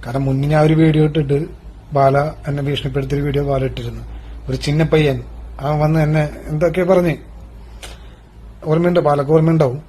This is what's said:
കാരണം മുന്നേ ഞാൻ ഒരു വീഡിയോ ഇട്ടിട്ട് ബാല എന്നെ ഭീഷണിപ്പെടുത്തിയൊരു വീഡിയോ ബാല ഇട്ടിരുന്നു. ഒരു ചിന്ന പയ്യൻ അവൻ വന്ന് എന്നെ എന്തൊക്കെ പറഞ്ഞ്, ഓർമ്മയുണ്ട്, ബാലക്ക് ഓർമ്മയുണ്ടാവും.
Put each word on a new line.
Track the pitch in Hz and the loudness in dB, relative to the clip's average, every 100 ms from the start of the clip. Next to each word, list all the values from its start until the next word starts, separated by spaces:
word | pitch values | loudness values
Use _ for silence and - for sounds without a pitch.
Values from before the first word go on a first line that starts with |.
| 131 | -6
കാരണം | 131 | -4
മുന്നേ | 135 135 143 | -2 0 2
ഞാൻ | 151 | 4
ഒരു | 156 | 4
വീഡിയോ | 160 160 156 | 6 4 4
ഇട്ടിട്ട് | 156 160 139 143 175 - - - - | 2 2 0 -2 -2 -12 -18 -20 -4
ബാല | 143 135 139 | 2 4 4
എന്നെ | 147 151 - 143 | 0 -6 -8 -4
ഭീഷണിപ്പെടുത്തിയൊരു | 143 139 143 135 135 143 | -4 -4 -4 -4 -4 -4
വീഡിയോ | 143 143 | -2 -2
ബാല | 143 139 | -2 -2
ഇട്ടിരുന്നു. | 131 123 117 117 117 - - - - | -2 -4 -8 -10 -12 -14 -16 -14 -8
ഒരു | 131 | -6
ചിന്ന | - 147 | -2 0
പയ്യൻ | 156 160 151 127 123 - - - | 2 4 2 0 -6 -16 -16 -10
അവൻ | 139 151 | -4 0
വന്ന് | 151 160 | 2 2
എന്നെ | 151 156 151 - - | 2 2 0 -6 -8
എന്തൊക്കെ | 151 170 160 | -2 0 0
പറഞ്ഞ്, | 175 185 175 143 - - - - - - - - - - - - - - | 2 4 2 -2 -8 -20 -20 -20 -20 -18 -18 -18 -20 -20 -20 -20 -20 -12
ഓർമ്മയുണ്ട്, | 156 156 175 175 | -2 2 2 2
ബാലക്ക് | 147 147 135 | 2 0 2
ഓർമ്മയുണ്ടാവും. | 160 160 165 143 131 | 4 4 4 2 -2